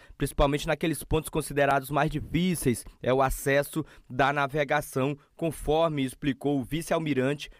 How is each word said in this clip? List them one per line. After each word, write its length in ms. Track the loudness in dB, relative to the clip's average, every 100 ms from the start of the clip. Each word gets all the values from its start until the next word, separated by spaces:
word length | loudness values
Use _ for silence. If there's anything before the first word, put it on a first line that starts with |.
| -20 -6
principalmente 500 | -2 2 2 2 -2
naqueles 360 | -2 -2 -4
pontos 260 | -2 -2 -2
considerados 640 | -4 -2 2 4 2 0
mais 200 | 0 0
difíceis, 760 | -2 -2 0 2 2 0 0 -4 -6
é, 100 | 0
o 80 | 2
acesso 640 | 2 0 0 2 0 -4 -6 -10 -6
da 240 | 0 2
navegação, 840 | 2 0 0 0 0 0 -2 -2 -2 _ -6
conforme 680 | -6 -4 0 2 2 0
explicou 540 | -4 -2 -4 -2 0 0
o 60 |
vice-almirante. 840 | -2 -4 -2 0 0 2 0 -2 -8